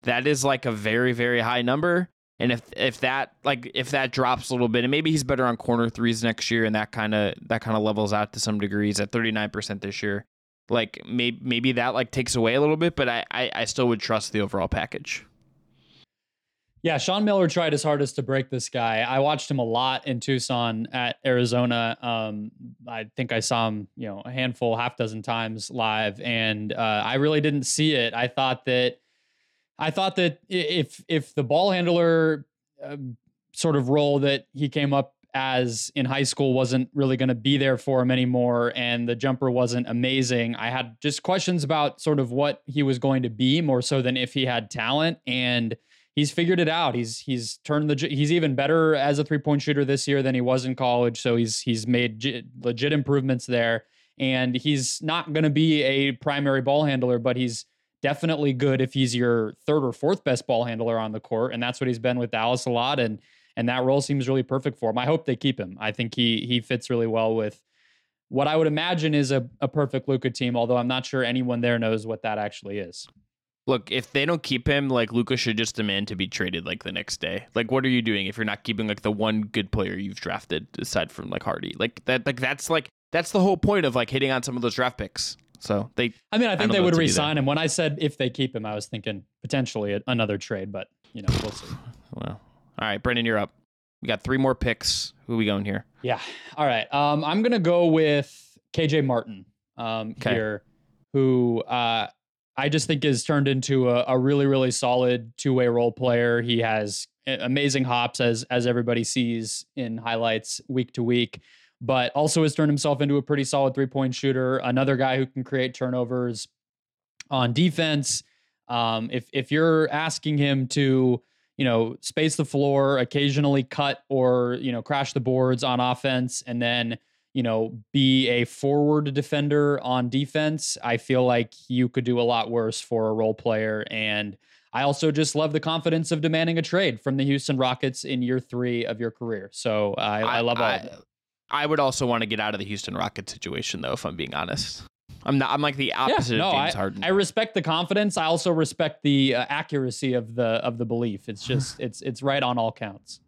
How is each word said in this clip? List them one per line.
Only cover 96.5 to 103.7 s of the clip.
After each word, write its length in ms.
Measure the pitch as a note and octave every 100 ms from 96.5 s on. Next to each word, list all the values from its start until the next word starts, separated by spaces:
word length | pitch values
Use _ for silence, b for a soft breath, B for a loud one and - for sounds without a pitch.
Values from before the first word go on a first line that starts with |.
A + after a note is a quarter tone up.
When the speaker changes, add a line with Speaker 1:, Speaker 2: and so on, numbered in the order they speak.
| -
Speaker 2:
All 100 | D3
right. 260 | A2+ -
Um, 320 | C#3+ D3 D3
I'm 180 | D3+ F#3+
gonna 180 | A3+ A#3
go 260 | E3+ F3 F3
with 720 | D#3+ D#3 D3 C#3 - - _ _
K 140 | - D#3+
J 160 | D#3
Martin, 420 | C#3 A#2+ A2+ G2 - _ _ -
um, 360 | A#2 A2+ A2
Speaker 1:
Okay. 200 | - -
Speaker 2:
here, 300 | A2+ G#2+ G#2 _ _ _ _ _
who, 480 | C#3 C3 B2+ A#2+ A#2
uh, 480 | - B2 A#2+ A2+ G#2 _ _ _ _ -
I 120 | C#3+
just 180 | D3+ -
think 180 | D3+
has 180 | D3 B2
turned 240 | - D3 C#3
into 400 | C3 B2